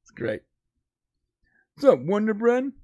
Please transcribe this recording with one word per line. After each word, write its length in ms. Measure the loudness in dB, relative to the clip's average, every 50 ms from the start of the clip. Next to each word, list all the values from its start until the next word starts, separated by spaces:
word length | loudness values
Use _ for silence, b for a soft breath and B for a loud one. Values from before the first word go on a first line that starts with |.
It's 100 | _ -20
great. 320 | _ -10 -8 -8 -8 -8 _ _ _ _ _ _ _ _ _ _ _ _ _ _ _ _ _ _ _ _ _ _ _ _ _ _ _
What's 100 | 2 4
up, 140 | 4 4 4
Wonder 340 | 0 -4 -2 -2 -2 -2 -4
Bread? 380 | 0 0 0 0 0 -4 -6 -10 -14